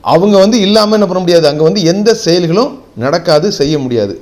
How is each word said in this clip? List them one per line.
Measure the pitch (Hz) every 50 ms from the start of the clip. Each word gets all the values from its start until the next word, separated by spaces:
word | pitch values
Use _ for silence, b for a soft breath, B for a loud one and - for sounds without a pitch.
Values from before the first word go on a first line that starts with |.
அவங்க | - 110 139 165 196 214 202 190
வந்து | 190 214 247 226
இல்லாம | 190 196 208 220 208 208
என்ன | 220 208 202
பண்ண | 175 180 185
முடியாது, | 180 170 170 165 156 143
அங்க | 147 151
வந்து | 160 165 196 208 160
எந்த | 160 185 202 208 226 214
செயல்களும் | 220 - 160 170 180 170 160 170 214 269 294 - - - - -
நடக்காது, | 110 120 139 160 180 165 175 151 151 170 208
செய்ய | 202 - 139 147 156 143
முடியாது. | 131 123 120 113 104 98 - -